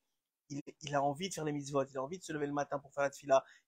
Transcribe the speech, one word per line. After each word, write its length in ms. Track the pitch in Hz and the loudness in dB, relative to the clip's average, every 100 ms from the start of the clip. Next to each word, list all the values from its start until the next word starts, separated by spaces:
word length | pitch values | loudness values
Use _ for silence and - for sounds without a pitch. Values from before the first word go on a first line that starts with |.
| _ _ _ _ - | _ _ _ _ -10
il, 120 | 143 - - | -10 -10 -12
il 120 | 143 | -2
a 80 | 143 | 2
envie 280 | 143 139 190 | 2 0 -4
de 40 | |
faire 120 | 160 156 | -4 -2
les 80 | |
mitzvot, 320 | 147 139 143 135 | -2 0 0 0
il 120 | 135 | -2
a 60 | |
envie 160 | 135 185 | -6 -6
de 40 | |
se 100 | - | -6
lever 120 | 151 143 | -4 -2
le 80 | |
matin 240 | 143 143 143 | -2 -2 -4
pour 160 | 143 | -6
faire 100 | - | -2
la 60 | 139 | -2
tfila, 340 | - 143 135 - - | 0 4 4 4 -12